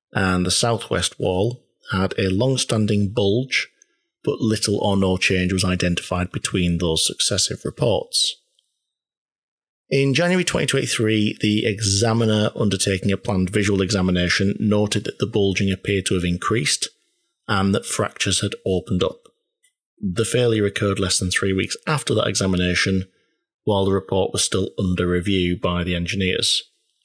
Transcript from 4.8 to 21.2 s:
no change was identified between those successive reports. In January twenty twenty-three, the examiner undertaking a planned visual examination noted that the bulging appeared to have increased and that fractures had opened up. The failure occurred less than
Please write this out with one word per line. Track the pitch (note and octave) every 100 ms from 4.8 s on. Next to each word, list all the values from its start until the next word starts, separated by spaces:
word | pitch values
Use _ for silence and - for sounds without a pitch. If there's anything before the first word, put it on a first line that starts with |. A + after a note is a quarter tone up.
| - G2
no | F#2+ F#2
change | - F#2 F2+
was | F#2
identified | F#2 F#2 F2+ F2 - F2+ F#2
between | - - F#2+ F2 E2
those | E2+ D#2+
successive | - - - G2 - -
reports. | - - B2+ F#2 - - - - _ _ _ _ _ _ _ _ _ _ _ _ _ _ -
In | C#3 C#3
January | C3+ F3 F#3
twenty | E3+ E3+ D3
twenty-three, | C3+ B2 - A2 A2 G#2+ -
the | G#2+ G#2+ A2
examiner | G2+ G2+ G2 A2+ A2+ A2 G#2+ G#2+
undertaking | - G#2 F#2+ G2+ F#2+ G2+
a | G2
planned | - F#2+ F#2
visual | G#2 G#2 G2
examination | F#2+ G2+ F#2 F2+ F2 - G2 -
noted | G#2+ G#2 G#2 G#2+
that | - -
the | -
bulging | A2 G2 F#2 G2
appeared | F#2 - G2 -
to |
have | F#2
increased | F2 F2 - A2 D3+ - - _ _ _ _ _ -
and | G2+ G2
that | G2+ -
fractures | - G#2 - G2+ F2+
had | G2+ -
opened | - F2+ - F2+
up. | E2+ - _ _ _ _ _ _ _ -
The | F#2+ F2
failure | A2 B2+ A#2+ A2 G2+
occurred | - G2+ F#2+
less | F#2
than | -